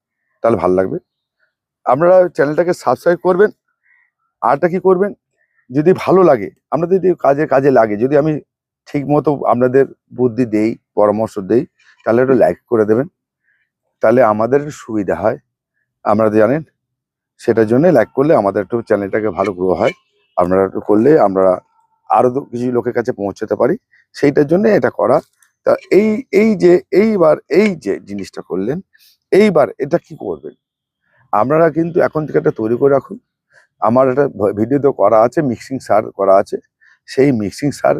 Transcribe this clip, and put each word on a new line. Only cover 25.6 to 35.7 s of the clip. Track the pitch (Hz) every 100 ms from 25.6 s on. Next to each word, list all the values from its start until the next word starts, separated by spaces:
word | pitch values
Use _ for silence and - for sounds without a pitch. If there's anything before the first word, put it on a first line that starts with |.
| -
তা | - - 180
এই, | 214 214 -
এই | - 220 196
যে | 175 175 -
এইবার | 180 220 208 160 147 - 160
এই | 214 165
যে | 104 76 -
জিনিসটা | 101 90 -
করলেন, | - 90 104 165 - _ _ _ _
এইবার | 180 214 165 120 -
এটা | 147 170
কি | - 151
করবেন, | 107 78 71 - _ _ _ _ _ _ _
আপনারা | 104 117 156 165
কিন্তু | 147 165 - 127
এখন | 156
থেকে | 143 156
একটা | 151 -
তৈরি | 110 120
করে | 139
রাখুন। | 139 - 196 _ _ _ _ _ _
আমার | 104 123 131
একটা | 127 143 95
ভ-, | 101 101
ভিডিও | 113 139
তো | 135
করা | - 98 110 120
আছে, | 165
মিক্সিং | 147 110 -